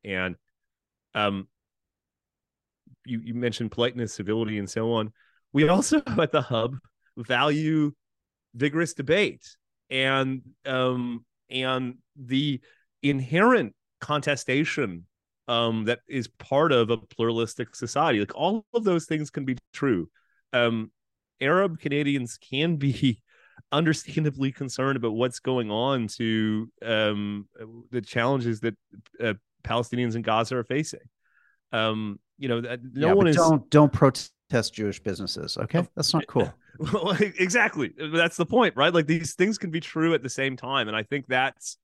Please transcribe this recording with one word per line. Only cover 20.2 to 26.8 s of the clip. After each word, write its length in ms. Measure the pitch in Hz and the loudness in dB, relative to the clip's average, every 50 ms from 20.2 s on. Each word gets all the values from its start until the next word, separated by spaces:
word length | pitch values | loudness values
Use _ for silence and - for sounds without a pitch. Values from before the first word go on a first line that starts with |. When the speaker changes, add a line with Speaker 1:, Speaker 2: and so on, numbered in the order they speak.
| _ _ _ _ _ _ | _ _ _ _ _ _
Speaker 1:
Um, 380 | - 123 120 117 117 113 110 110 _ _ _ _ _ _ _ _ _ _ | 0 2 2 2 0 -2 -6 -8 _ _ _ _ _ _ _ _ _ _
Arab 380 | 131 139 170 185 196 190 160 - | 0 2 2 2 2 0 -2 -6
Canadians 580 | - 147 139 143 147 143 139 135 123 117 - | -6 -2 -2 0 0 0 0 -2 -4 -6 -10
can 400 | - _ _ 131 135 156 170 165 | -18 _ _ -4 -2 0 0 0
be 460 | 143 139 139 120 - 139 131 113 _ _ _ _ _ _ | 0 0 0 0 2 2 0 0 _ _ _ _ _ _
<laughs> 260 | _ _ - _ _ | _ _ -20 _ _
understandably 800 | 139 147 170 156 156 - - - - - 156 147 139 135 135 135 | 0 2 2 2 0 0 -6 -6 -4 -2 -2 -2 -2 -2 -4 -4
concerned 440 | 131 - 139 127 - - 131 135 139 | -4 -6 -10 -8 -4 -2 -2 0 0
about 160 | 127 117 117 | 0 -2 -2
what's 260 | 107 113 123 127 120 - | 0 0 0 0 -2 -4
going 320 | _ 131 131 127 117 107 | _ -2 -2 -2 -2 -2
on 380 | 104 110 123 135 139 127 113 104 | -2 0 0 0 0 -2 -2 -6
to, 600 | - - 117 113 110 110 110 107 107 107 113 117 _ _ | -4 -2 0 0 0 0 0 0 -2 -2 -4 -8 _ _